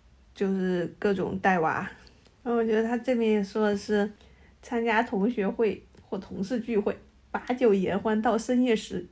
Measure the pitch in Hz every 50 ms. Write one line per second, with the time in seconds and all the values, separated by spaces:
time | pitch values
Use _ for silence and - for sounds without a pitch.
0 | _ _ - - _ _ - - 202 196 190 190 185 185 180 175 170 170 - -
1 | - 208 196 185 165 - 196 190 - 196 190 175 160 156 - - 196 - - -
2 | - - - _ _ _ _ _ - 247 240 233 226 226 220 220 226 226 247 233
3 | 233 262 254 233 226 220 214 208 196 196 - 220 214 208 208 202 - - 214 208
4 | 202 208 - - - - - - - - - _ - - 247 233 233 233 214 220
5 | 240 247 247 196 190 247 240 214 190 196 - - 226 202 - - - - - -
6 | - - 220 190 - - - - 196 - 262 226 220 - 233 202 214 - - -
7 | - - _ _ _ _ - 196 - - 247 254 262 226 196 196 185 - 170 202
8 | 196 220 214 214 214 247 208 226 226 - 254 247 254 254 220 - - - - 185
9 | - -